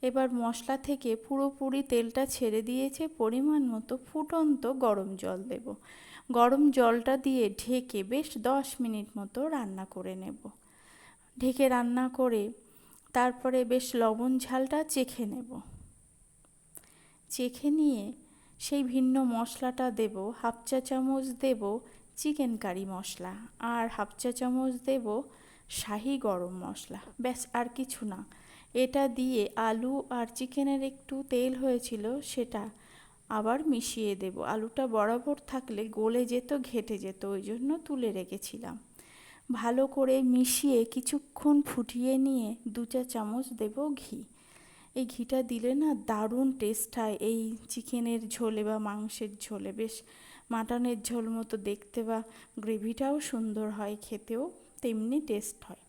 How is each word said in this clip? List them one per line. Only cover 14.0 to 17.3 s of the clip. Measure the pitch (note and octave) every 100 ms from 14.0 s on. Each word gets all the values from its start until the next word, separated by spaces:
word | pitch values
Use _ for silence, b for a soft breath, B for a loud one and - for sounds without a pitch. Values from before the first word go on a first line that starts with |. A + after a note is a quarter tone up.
| A3+ A3 B3 C4
ঝালটা | B3+ C4 C4 D4
চেখে | D#4 C#4+ B3+ - A3
নেব। | B3+ A#3+ B3+ - - - - - _ _ _ _ _ _ - B B B B
চেখে | B